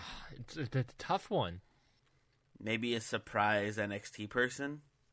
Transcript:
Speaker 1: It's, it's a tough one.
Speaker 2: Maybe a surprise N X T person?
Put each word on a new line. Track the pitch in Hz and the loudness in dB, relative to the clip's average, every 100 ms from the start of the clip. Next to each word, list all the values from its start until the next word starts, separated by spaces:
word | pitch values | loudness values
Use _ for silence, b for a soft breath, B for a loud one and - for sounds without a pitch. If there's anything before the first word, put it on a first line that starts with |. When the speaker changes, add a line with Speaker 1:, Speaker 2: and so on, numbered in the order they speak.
| B B B - | B B B -12
Speaker 1:
It's, | 117 160 | -8 -4
it's | 123 135 | 0 2
a | 127 - | 0 -4
tough | - 190 - | 0 0 2
one. | 185 95 87 - _ _ _ _ _ _ _ _ - | 2 2 -2 -12 _ _ _ _ _ _ _ _ -6
Speaker 2:
Maybe | 104 113 120 | 0 0 2
a | 117 | 0
surprise | - 110 - 110 104 107 104 107 | 0 -4 0 4 6 6 2 0
N | 104 | -2
X | 101 - | -2 -6
T | - 104 | -8 -2
person? | 123 123 127 143 147 - _ _ | 2 2 0 -4 -6 -12 _ _